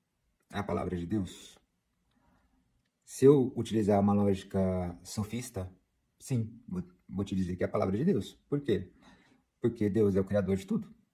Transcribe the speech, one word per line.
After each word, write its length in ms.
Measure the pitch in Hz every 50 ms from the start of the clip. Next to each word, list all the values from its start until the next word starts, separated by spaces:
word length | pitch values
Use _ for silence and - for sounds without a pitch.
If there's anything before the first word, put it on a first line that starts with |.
| _ _ _ _ _ _ _ _ _ -
é 80 | - 101
a 60 | 101
palavra 320 | - 95 - 64 90 90
de 100 | 87 87
Deus?" 500 | 85 107 107 92 - - - - - - _ _ _ _ _ _ _ _ _ _ _ _ _ _ _ _ _ _ _ _ _ _ _ _ _ _ _ _ _ _ -
Se 140 | - - 131
eu 300 | 139 151 139 123 - -
utilizar 420 | 123 113 - 98 110 104 95 104 98
uma 140 | 98 104
lógica 840 | 101 104 101 101 98 95 - - - 98 95 92 92 90 90 87 87 -
sofista, 720 | - - - 107 101 - - 120 123 - - 101 92 90 - _ _ _ _ _ _ _ _ -
sim, 440 | - - 135 117 107 - - - - -
vou, 160 | - 180 170 - - _ _ -
vou 160 | 92 95 101
te 100 | - 101
dizer 220 | 95 92 85 92
que 60 | 90
é 40 | 95
a 40 | 98
palavra 260 | - 104 101 95 95
de 80 | 107 147
Deus. 300 | 190 180 110 92 - - _ _ -
Por 100 | 143 143
quê? 320 | 143 - 104 - 95 - _ _ - - - _ _ _ _ _ _ _ _ -
Porque 260 | - 117 117 - 107 104
Deus 260 | 95 113 107 101 92
é 60 | 98
o 60 | 95
criador 320 | - 98 104 95 92 98 95
de 80 | -
tudo. 280 | - 226 - - - - _ _ _